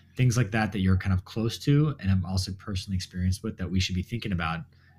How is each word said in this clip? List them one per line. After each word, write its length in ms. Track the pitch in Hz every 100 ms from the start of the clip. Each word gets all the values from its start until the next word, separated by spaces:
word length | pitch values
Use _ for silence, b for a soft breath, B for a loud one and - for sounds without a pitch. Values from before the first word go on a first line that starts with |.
| b -
things 200 | 127 117
like 140 | 107
that, 200 | 113 110
that 60 | 104
you're 160 | 95 92
kind 160 | 95
of 120 | 92
close 340 | - 113 113 -
to 360 | - 143 151 -
and 80 | 95
have 160 | 95
also 280 | 85 92 95
personally 440 | 92 - 92 - 92
experienced 460 | - 90 92 92
with 140 | 110 -
that 100 | 87
we 80 | 92
should 140 | -
be 80 | 92
thinking 300 | 90 117 110
about 280 | 87 82 82 - b b